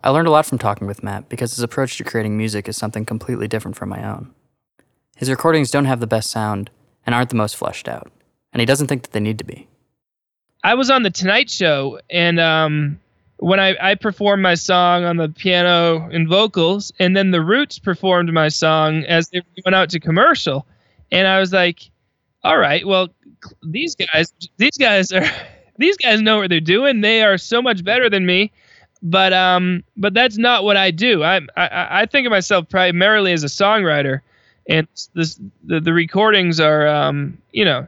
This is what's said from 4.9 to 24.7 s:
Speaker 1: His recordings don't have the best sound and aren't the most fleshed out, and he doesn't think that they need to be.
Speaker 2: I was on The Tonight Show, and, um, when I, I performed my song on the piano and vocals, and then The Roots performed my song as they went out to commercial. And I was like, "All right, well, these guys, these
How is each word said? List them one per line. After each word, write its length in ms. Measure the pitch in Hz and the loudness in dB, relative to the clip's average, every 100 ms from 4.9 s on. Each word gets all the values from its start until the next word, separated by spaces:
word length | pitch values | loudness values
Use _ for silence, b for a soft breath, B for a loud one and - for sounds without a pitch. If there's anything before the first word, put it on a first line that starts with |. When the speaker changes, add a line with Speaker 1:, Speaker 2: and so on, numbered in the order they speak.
| _ _ _ | _ _ _
Speaker 1:
His 140 | 127 | -6
recordings 400 | 127 160 160 131 | 0 2 2 2
don't 160 | 143 139 | 0 0
have 140 | 127 | -2
the 80 | 117 | -2
best 240 | 110 - | -2 -2
sound 400 | 117 107 101 98 _ _ _ - | -6 -4 -4 -8 _ _ _ -4
and 80 | |
aren't 160 | 120 123 | -2 0
the 60 | 117 | -2
most 200 | 104 - | -4 -4
fleshed 320 | - - - | -8 -8 -12
out, 240 | - - _ _ _ _ | -12 -14 _ _ _ _
and 60 | - | -4
he 60 | 117 | 0
doesn't 220 | 139 143 | 0 0
think 160 | 135 | -4
that 80 | - | -6
they 80 | 110 | -6
need 180 | 107 107 | -4 -6
to 60 | |
be. 240 | - - - _ _ _ _ _ _ _ _ _ | -10 -16 -20 _ _ _ _ _ _ _ _ _
Speaker 2:
I 100 | - 247 | 0 0
was 140 | 254 | 2
on 140 | 269 | 2
The 60 | 214 | 2
Tonight 400 | - 185 214 277 | -2 0 0 0
Show, 500 | - 175 143 135 - _ | -2 0 0 -2 -8 _
and, 300 | 175 170 170 | 0 0 2
um, 600 | 165 160 156 151 147 147 _ _ _ - | 2 2 0 0 -4 -6 _ _ _ -6
when 180 | 170 190 | 0 2
I, 160 | 190 185 | 2 0
I 140 | 185 202 | -2 -2
performed 480 | 220 196 202 202 | -4 -2 0 2
my 100 | 185 | 2
song 500 | 170 - 180 175 175 | 0 2 2 4 2
on 140 | 175 170 | 0 -2
the 100 | 156 | -4
piano 800 | 156 190 180 175 175 170 160 165 | -4 0 2 2 2 2 0 -4
and 180 | 165 160 | -4 2
vocals, 640 | 190 220 190 165 202 - - | 2 2 0 0 -2 -6 -2
and 180 | 185 190 | 0 2
then 140 | 190 | 2
The 100 | 175 | 0
Roots 380 | 160 240 285 - | 2 0 0 -6
performed 520 | - 175 190 180 175 | -6 -4 0 0 2
my 180 | 165 156 | 0 0
song 540 | - 160 156 156 156 - | 0 0 2 2 -2 0
as 240 | 165 165 | 0 0
they 120 | 180 175 - 185 | -8 -10 -6 0
went 80 | |
out 160 | 190 180 | 2 0
to 100 | 180 | -2
commercial. 680 | 156 160 285 302 - 135 - _ _ _ _ | -2 4 4 2 -2 -6 -8 _ _ _ _
And 160 | 175 190 | 2 4
I 120 | 190 | 2
was 120 | 190 | 2
like, 380 | 190 175 170 - _ _ _ _ _ | 2 0 -2 -16 _ _ _ _ _
"All 160 | - - | 0 2
right, 260 | 143 160 196 | 2 0 0
well, 240 | 190 180 _ - _ - - | 0 0 _ -20 _ -20 -16
these 320 | 160 180 330 - | -10 -8 -8 -6
guys, 360 | 175 160 170 _ - - | -2 0 -2 _ -20 -2
these 200 | 247 | -2